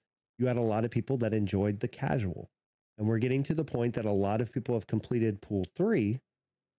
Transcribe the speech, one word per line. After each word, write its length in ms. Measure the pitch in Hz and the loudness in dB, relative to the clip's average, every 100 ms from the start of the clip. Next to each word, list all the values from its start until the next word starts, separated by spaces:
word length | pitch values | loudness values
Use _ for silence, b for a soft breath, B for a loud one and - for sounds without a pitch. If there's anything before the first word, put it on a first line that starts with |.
| _ _ _ - | _ _ _ -2
you 80 | 127 | 0
had 100 | 120 | 2
a 60 | |
lot 220 | 113 107 | 2 2
of 60 | 117 | 0
people 260 | 120 - 135 | -2 -2 0
that 160 | 113 | 0
enjoyed 460 | 107 101 98 101 98 | 0 2 2 2 0
the 80 | 120 | -4
casual. 600 | - 143 143 98 82 - _ _ _ _ - | -4 -2 0 -2 -4 -12 _ _ _ _ -4
And 100 | 107 | 0
we're 100 | 113 | 0
getting 240 | 123 135 | 2 0
to 100 | 139 | 0
the 100 | 156 | -2
point 300 | 151 123 120 | -2 0 0
that 100 | 117 | 0
a 80 | 107 | 0
lot 280 | 101 98 110 | 2 2 0
of 120 | 120 | -2
people 220 | - 104 | -4 -2
have 120 | 117 - | -2 0
completed 560 | 110 - 123 113 101 | -4 -2 0 0 0
Pool 220 | - 101 90 | -2 -2 -2
three, 460 | - 196 208 104 127 _ _ _ _ _ | -2 0 2 2 -2 _ _ _ _ _